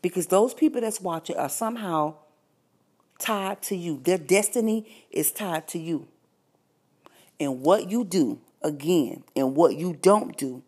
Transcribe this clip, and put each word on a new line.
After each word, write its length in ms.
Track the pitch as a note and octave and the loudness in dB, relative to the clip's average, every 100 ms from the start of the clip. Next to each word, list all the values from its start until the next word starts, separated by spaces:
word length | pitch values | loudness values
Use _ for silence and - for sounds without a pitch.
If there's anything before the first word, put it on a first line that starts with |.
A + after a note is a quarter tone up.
Because 260 | F3+ F3+ E3 | -2 -4 2
those 260 | F#3+ B3 | 4 4
people 280 | - D#4 B3 | 2 0 2
that's 180 | A3+ G#3+ | -4 -6
watching 360 | F#3 E3 - - | -6 -6 -6 -4
are 120 | C#3 | -4
somehow 640 | - A3+ A#3 G3+ D#3+ D3+ D#3 _ _ _ _ _ _ _ _ _ _ | -4 -6 -6 -2 0 0 -4 _ _ _ _ _ _ _ _ _ _
tied 420 | - G#3 F#3+ G3 | -4 -2 -2 -6
to 120 | - F#3+ | -6 -6
you. 240 | E3+ C#3 | -4 -2
Their 140 | C3+ F#3 | 0 0
destiny 680 | C#3+ G3 G#3+ B3 A3 A3 G#3+ - _ | 4 4 4 0 0 0 -4 -20 _
is 200 | - D#3 | -2 -2
tied 360 | - G3+ D#3+ D#3+ | -4 -4 -4 -6
to 100 | E3+ | -8
you. 280 | D#3+ D#3 - _ _ _ _ _ _ _ _ _ - _ _ _ | -4 -6 -6 _ _ _ _ _ _ _ _ _ -20 _ _ _
And 220 | C#3+ B2+ | -6 0
what 300 | C#3 F#3+ F3+ | 4 4 2
you 120 | A3+ | -4
do, 360 | G#3 F3+ B2+ - _ _ | 0 2 0 -2 _ _
again, 600 | D#3 D3 D3 F3 B2+ - - - | -4 -2 0 2 0 -4 -8 -2
and 200 | C3+ C3+ | 0 4
what 200 | F3 C#3 | 4 4
you 180 | F3+ | -6
don't 420 | D3+ F#3 G#3 - - | 2 4 4 2 -8
do 260 | C3+ B2+ | -10 -10